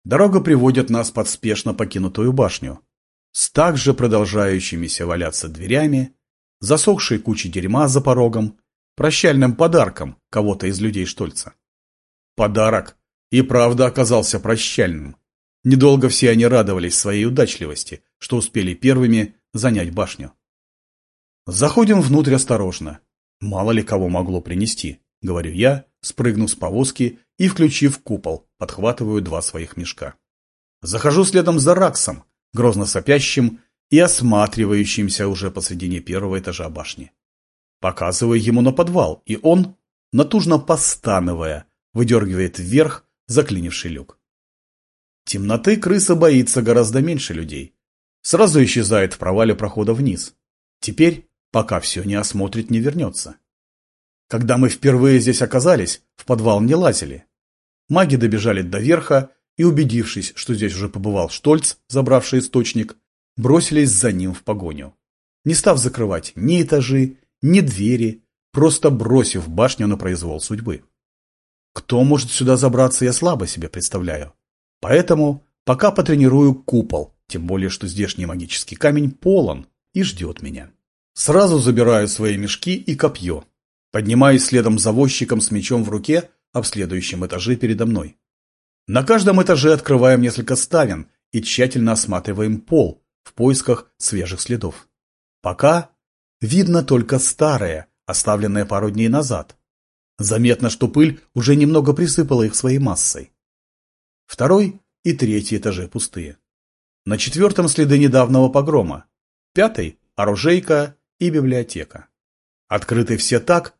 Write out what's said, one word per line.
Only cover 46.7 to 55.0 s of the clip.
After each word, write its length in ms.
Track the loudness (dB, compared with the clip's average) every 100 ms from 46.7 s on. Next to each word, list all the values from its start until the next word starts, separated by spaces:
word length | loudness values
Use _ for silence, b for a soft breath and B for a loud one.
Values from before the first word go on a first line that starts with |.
| 2 2 0
меньше 320 | -2 -4 -6
людей. 420 | -10 -10 -12 -14 _ _ _ _ _
Сразу 400 | 0 4 4 6
исчезает 520 | 4 2 0 0 0
в 40 | -2
провале 360 | -2 0 2
прохода 400 | 0 -4 -2 -2
вниз. 400 | 0 -2 -4 -8 -18 _ _ _ _
Теперь, 480 | -8 2 2 2 -8 _ _
пока 300 | -4 -2 -4
все 240 | -4 -6
не 100 | -4
осмотрит, 560 | -4 -4 -4 -6 -6 -4
не 100 | -2
вернется. 560 | -2 -2 -6 -8 -12 -16 _ _ _ _ _ _ _ _ _
Когда 280 | -4 0 2
мы 120 | 2
впервые 520 | 2 2 4